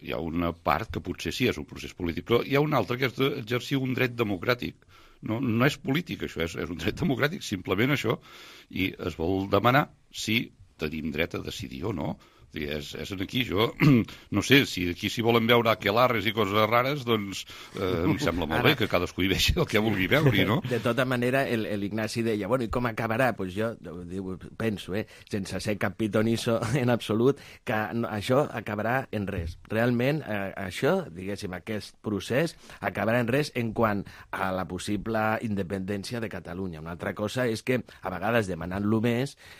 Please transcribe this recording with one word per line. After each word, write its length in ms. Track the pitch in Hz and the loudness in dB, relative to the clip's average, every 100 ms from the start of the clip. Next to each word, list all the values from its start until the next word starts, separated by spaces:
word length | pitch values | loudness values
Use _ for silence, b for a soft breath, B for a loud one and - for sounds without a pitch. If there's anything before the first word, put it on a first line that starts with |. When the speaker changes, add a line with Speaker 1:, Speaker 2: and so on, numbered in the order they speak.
Speaker 1:
Hi 120 | - | -6
ha 80 | 62 | -4
una 320 | 82 82 85 | -2 0 -2
part 380 | 82 87 73 - | 0 0 0 0
que 80 | - | -6
potser 300 | 90 - 85 - | -6 -6 -4 0
sí 140 | 123 | 0
és 80 | 80 | 0
un 80 | 69 | -6
procés 280 | - - | -12 -12
polític, 320 | - 87 - - | -6 -4 -4 2
però 120 | 117 - | 2 4
hi 100 | 135 | 2
ha 80 | |
una 140 | 151 143 | 2 2
altra 180 | 101 120 | 0 0
que 120 | 131 | -2
és 80 | - | 0
d'exercir 640 | 135 120 110 123 - 139 | -2 -2 -2 -4 0 -2
un 120 | 131 127 | 0 0
dret 180 | 127 117 | 0 0
democràtic. 600 | 107 95 - 123 - - _ b b b | -2 0 0 0 -2 -8 _ b b b
No, 200 | - 113 | -6 -2
no 260 | 135 110 139 | 0 4 2
és 80 | - | 2
polític, 460 | - 143 175 92 | -2 -2 -2 -6
això, 220 | 78 80 82 | -6 -4 -4
és, 100 | - | -4
és 140 | 85 | -6
un 80 | 82 | -4
dret 160 | 90 - | -4 0
democràtic, 480 | 180 117 139 190 | 0 2 0 -2
simplement 480 | - 95 95 95 131 | -6 -6 -2 0 2
això. 280 | 143 107 131 B B B B B | 2 0 -2 B B B B B
I 240 | - 95 - 92 | -2 -2 -2 -6
es 80 | 80 | -2
vol 300 | 82 95 98 | 0 0 2
demanar 380 | 98 113 135 - - _ | 2 4 4 2 -6 _
si 320 | - - 113 - - - - | -6 0 0 -2 -10 -18 -6
tenim 340 | 78 80 78 | -4 -4 -4
dret 240 | 73 85 98 | -2 -2 -4
a 80 | |
decidir 400 | - - 62 65 95 | -8 -8 -10 -6 -4
o 80 | |
no. 200 | 85 80 - b b b | -4 -4 -6 b b b
És, 480 | - 73 76 73 - | -8 -4 -4 -6 -8
és 140 | - | -8
en 60 | 92 | -6
aquí, 220 | 95 123 120 | -2 -2 0
jo 220 | 95 117 - | 2 2 6
<clears throat> 560 | 147 123 95 - - | 8 8 4 -6 -4
no 80 | 104 | 0
sé, 220 | - 135 127 | 6 6 6
si 220 | - 87 | 0 -2
aquí 160 | 85 104 | -2 -2
s'hi 80 | - | 0
volen 240 | 113 117 113 | 4 4 6
veure 240 | 120 113 | 6 6
aquelarres 560 | 107 98 110 127 117 101 | 4 4 4 4 2 0
i 60 | |
coses 220 | 104 98 104 107 | 0 2 4 4
rares, 380 | 120 131 147 120 | 4 2 0 2
doncs, 380 | 110 98 92 - B B - | 2 0 -6 -10 B B -4
eh, 120 | 95 87 90 | 0 2 2
em 80 | 92 | 2
sembla 300 | - 82 76 | 2 0 0
molt 60 | 80 | 2
Speaker 2:
Ara 80 | 120 | 2
Speaker 1:
bé 60 | 151 | 2
que 80 | 104 | 2
cadascú 320 | 92 87 - | 0 0 0
hi 60 | 95 | 2
vegi 240 | 85 - | 4 2
el 140 | - 156 | 2 2
que 80 | 107 | 2
vulgui 300 | 110 95 90 | 2 2 2
veure, 380 | 135 147 98 92 | 4 6 4 4
no? 60 | 135 | 2
Speaker 2:
<laughs> 80 | - | 0
De 80 | 117 | -2
tota 240 | 117 117 127 | 0 0 0
manera, 380 | 123 123 135 127 | 0 2 2 0
el, 220 | 113 104 | 0 -2
el 140 | 104 98 | -2 -2
Ignasi 380 | 107 107 120 113 | -2 -4 -2 0
deia, 220 | 107 95 | 0 0
«Bueno, 160 | 131 113 | 0 0
i 60 | |
com 140 | 123 120 | -2 -2
acabarà?» 380 | 113 113 113 131 101 | -2 -2 2 0 0
Pues 160 | 92 | -4
jo, 140 | 92 113 110 85 82 | -2 -4 -4 -12 -12
diu, 300 | 87 92 92 87 - - | -8 -8 -6 -8 -10 -4
penso, 400 | 113 98 - 98 | -2 -2 -4 -6
eh, 60 | 104 B B | -6 B B
sense 320 | 107 95 95 | -6 -4 -4
ser 140 | 110 101 | -2 -2
cap 160 | 104 | -2
pitoniso 600 | - 110 110 110 113 - 113 113 | -2 0 2 2 2 2 0 2
<laughs> 60 | |
en 160 | 139 123 | 2 2
absolut, 480 | 117 - 110 123 139 B B | 2 2 2 4 2 B B
que 180 | - 110 104 | -4 -2 -2
no, 180 | 117 113 | -2 -4
això 320 | 104 101 123 - | -2 2 2 2
acabarà 460 | 117 104 104 107 131 - | -2 -6 -4 0 -2 -2
en 160 | 107 98 | -4 -4
res. 300 | 92 80 - - | -4 -6 -8 -4
Realment, 540 | 110 120 120 127 151 117 | 0 2 2 2 0 -2
eh, 240 | 104 98 - | -4 -4 -6
això, 400 | 95 - 135 190 156 | -8 0 2 2 -2
diguéssim, 480 | 82 92 101 98 | -8 -8 -6 -6
aquest 460 | 90 - 107 - - | -8 -6 -8 -8 -10
procés 560 | 117 101 - 123 170 - B B | -4 -2 0 0 0 -4 B B
acabarà 400 | 101 101 104 120 | -4 0 2 2
en 80 | 117 | 2
res 240 | 135 151 | 0 0
en 220 | 123 117 104 | -2 -2 2
quant 240 | 113 101 - B B | 2 2 -4 B B
a 180 | - 95 92 | -4 -2 -2
la 80 | 85 | -4
possible 560 | 90 - 104 110 110 107 110 113 | -6 -4 -4 -2 0 0 0 -2
independència 720 | 98 87 98 95 101 92 120 | -2 -2 -4 -4 -6 -6 -6
de 140 | 110 | -6
Catalunya. 480 | 92 85 87 95 78 | -8 -10 -6 -6 -8
Una 160 | 80 82 | -10 -8
altra 160 | 95 | -6
cosa 320 | 95 104 127 127 | -4 -4 0 0
és 160 | 110 | -2
que, 220 | - 127 - B | 0 -2 -2 B
a 80 | 95 | -6
vegades, 400 | 90 101 117 95 | -4 0 2 2
demanant-lo 540 | 85 85 95 101 110 117 | -2 -4 -2 2 2 2
més, 320 | 117 139 - B | 0 -2 -8 B